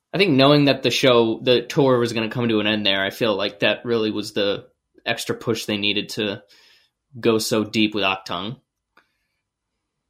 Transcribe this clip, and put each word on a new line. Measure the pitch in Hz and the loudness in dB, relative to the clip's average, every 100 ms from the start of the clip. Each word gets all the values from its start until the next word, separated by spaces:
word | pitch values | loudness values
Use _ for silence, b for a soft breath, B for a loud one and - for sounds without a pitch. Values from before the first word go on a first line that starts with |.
| _ | _
I | 160 | -2
think | 196 | 2
knowing | 131 135 147 139 | 4 6 6 4
that | 135 | 2
the | 127 | 0
show, | - 131 120 113 - | 2 4 4 2 0
the | 127 120 | 2 0
tour | - 160 135 123 | 0 0 2 2
was | 120 | 0
gonna | 113 110 | -2 -4
come | 123 120 | -2 0
to | 107 | 0
an | 104 | 0
end | 107 | 0
there, | 101 98 98 | 0 0 -2
I | |
feel | - 117 98 | -2 -2 0
like | 101 - | -4 -2
that | 110 104 120 | -2 -2 -2
really | 117 110 | -2 -2
was | 104 107 | -4 -6
the | 113 101 110 - _ _ _ 123 | -2 -2 -2 -8 _ _ _ -6
extra | 117 - 117 | -6 -6 -6
push | 123 110 - | -4 -4 -4
they | 104 | -2
needed | 104 101 92 | -2 -2 -4
to | - 104 101 b b b b b _ _ 123 | -4 -4 -6 b b b b b _ _ -2
go | 117 110 | 0 2
so | - 110 | 0 -2
deep | 104 113 107 | 0 0 0
with | 107 95 | 0 -2
Achtung. | 95 - 90 101 143 _ _ _ _ _ _ _ _ _ _ _ _ _ _ | -2 -6 -8 -8 -12 _ _ _ _ _ _ _ _ _ _ _ _ _ _